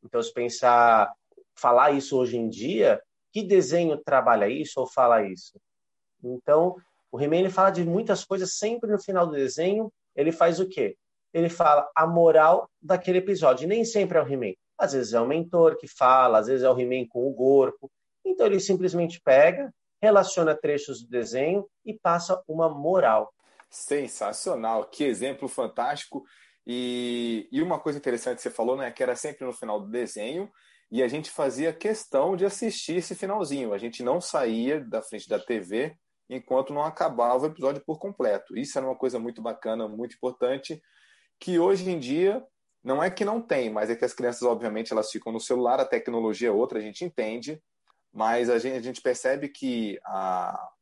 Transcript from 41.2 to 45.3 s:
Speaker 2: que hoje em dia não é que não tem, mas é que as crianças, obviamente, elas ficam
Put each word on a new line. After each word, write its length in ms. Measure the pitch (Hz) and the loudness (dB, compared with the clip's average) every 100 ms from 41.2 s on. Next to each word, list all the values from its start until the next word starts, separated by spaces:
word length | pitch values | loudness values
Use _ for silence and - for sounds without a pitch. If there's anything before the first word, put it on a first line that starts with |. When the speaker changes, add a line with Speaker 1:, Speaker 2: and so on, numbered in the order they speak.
| _ _ | _ _
Speaker 2:
que 180 | - 175 | -2 2
hoje 320 | 180 196 180 | 2 2 -2
em 80 | 170 | -6
dia 460 | 123 147 190 233 - _ _ _ | -4 0 0 0 -8 _ _ _
não 180 | 120 139 | -4 0
é 80 | 180 | 0
que 140 | 185 | -2
não 160 | 202 226 | -4 -4
tem, 280 | 226 147 117 | -2 -2 -2
mas 220 | 107 107 | -2 -2
é 60 | 117 | -2
que 80 | |
as 100 | 123 | -4
crianças, 280 | - 123 117 | -2 -4 0
obviamente, 500 | 123 113 113 107 113 | 0 0 -4 -6 -4
elas 180 | 110 107 | -4 -4
ficam 220 | 110 - | -6 -8